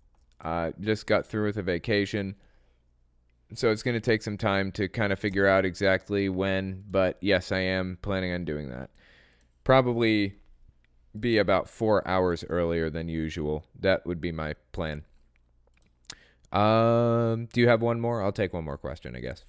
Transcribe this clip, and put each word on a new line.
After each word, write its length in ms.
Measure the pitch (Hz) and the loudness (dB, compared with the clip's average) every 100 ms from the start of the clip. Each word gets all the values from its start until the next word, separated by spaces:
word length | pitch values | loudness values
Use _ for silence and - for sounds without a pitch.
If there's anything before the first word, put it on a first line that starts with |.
| _ _ _ _ | _ _ _ _
uh, 300 | 80 85 82 - | -6 -2 -4 -4
just 260 | 104 107 - | -4 -4 0
got 200 | 104 - | 0 0
through 200 | 107 104 | -4 -2
with 100 | 104 | -2
a 40 | |
vacation, 760 | 90 87 - 104 98 107 98 98 _ _ _ _ _ _ _ _ _ _ _ | -4 -4 0 0 0 -2 -6 -8 _ _ _ _ _ _ _ _ _ _ _
so 180 | 110 120 | -2 0
it's 120 | 107 | 0
gonna 180 | 123 117 | 0 -2
take 220 | 123 110 | 2 0
some 160 | - 101 | 0 -4
time 340 | 107 98 98 | 0 0 -2
to 160 | - 95 | -2 -4
kinda 260 | - 101 95 | -2 -2 0
figure 300 | 107 95 98 | -2 2 4
out 200 | 95 95 | 6 4
exactly 640 | 87 98 92 - 101 98 | 0 2 2 0 0 0
when, 540 | 92 95 95 95 95 104 | 0 0 -2 -4 -8 -4
but 280 | 95 92 - | 0 0 0
yes, 320 | 101 92 - | 0 0 0
I 60 | 95 | -2
am 400 | 92 92 92 90 | 0 -2 -4 -8
planning 320 | 104 95 92 | -6 -4 -4
on 140 | 87 80 | -4 -4
doing 240 | 76 69 | -6 -8
that. 180 | 62 67 - _ _ _ _ _ _ | -12 -14 -18 _ _ _ _ _ _
Probably 720 | - 131 123 117 113 107 101 - - - - _ _ _ _ 110 | 4 4 4 2 4 4 0 -4 -20 -20 -20 _ _ _ _ -6
be 160 | 120 110 | 0 2
about 320 | 92 92 - | 4 2 0
four 400 | - 110 101 - | -2 2 2 2
hours 340 | 92 92 85 - | 2 2 0 -2
earlier 400 | 87 85 85 80 | 0 0 0 0
than 200 | 80 82 | -4 -4
usual. 580 | 82 80 82 76 76 - - | -4 -4 -4 -4 -4 -6 -4
That 280 | 92 92 - | 0 0 0
would 160 | 85 | -4
be 100 | 85 | -4
my 220 | 80 78 76 _ | -6 -6 -8 _
plan. 320 | - 80 76 - _ _ _ _ _ _ _ _ _ - - _ _ _ | -8 -6 -6 -12 _ _ _ _ _ _ _ _ _ -20 -20 _ _ _
Um, 960 | 98 107 110 117 117 120 117 117 113 117 | 0 4 4 4 4 2 2 0 -2 -4
do 100 | 123 | 2
you 60 | 120 | 4
have 120 | 113 | 6
one 180 | 117 117 | 4 0
more? 240 | 117 117 | -2 -2
I'll 80 | 98 | -2
take 220 | 101 95 | 0 -2
one 120 | 87 | -2
more 120 | 78 69 | -6 -8
question, 400 | 69 69 65 62 | -8 -10 -12 -10
I 40 | |
guess, 220 | 62 - | -10 -12